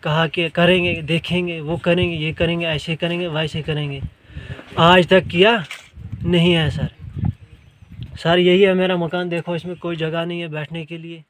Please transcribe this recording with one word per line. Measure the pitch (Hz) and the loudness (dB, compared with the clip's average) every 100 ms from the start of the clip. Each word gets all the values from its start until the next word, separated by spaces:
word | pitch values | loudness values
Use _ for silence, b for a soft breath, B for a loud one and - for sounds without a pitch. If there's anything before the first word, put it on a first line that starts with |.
कहा | 170 151 165 | 0 0 0
कि | 180 165 | -2 -4
करेंगे, | 170 175 185 175 165 | 2 4 4 2 -4
देखेंगे, | 147 160 - 180 175 165 | -2 -2 0 -4 -2 -6
वो | 147 170 | -6 -4
करेंगे, | - 175 175 165 | 0 2 0 -2
ये | 151 | -6
करेंगे, | 156 165 170 170 | -2 -2 0 -2
ऐसे | 151 - 160 | -4 -4 -4
करेंगे, | 170 175 175 | -4 -4 -4
वैसे | 151 160 165 | -4 -4 -6
करेंगे। | 147 151 147 139 - _ B B B B B - | -4 -4 -4 -6 -10 _ B B B B B 4
आज | 170 180 170 | 8 8 8
तक | 190 127 | 4 4
किया | 170 202 233 151 - - - - - | 4 4 4 -2 -14 -18 -18 -14 -8
नहीं | 165 175 170 | 0 2 4
है | 170 151 | 2 0
सर। | - 151 - - - - - - - _ _ - - - - | -2 -6 -8 -14 -4 -4 -4 -16 -20 _ _ -20 -16 -16 -6
सर, | 165 175 | 0 4
यही | 180 180 | 6 6
है | 196 | 6
मेरा | 185 185 180 | 4 2 0
मकान, | 170 180 180 | -2 -2 -4
देखो | 170 160 170 | -4 -4 -6
इसमें | 170 170 | -6 -10
कोई | 175 165 | -8 -4
जगह | 160 165 | -4 -4
नहीं | 170 175 | -4 -6
है | 170 | -8
बैठने | 151 147 165 | -8 -8 -10
के | 156 170 | -12 -14
लिए। | 165 165 | -14 -18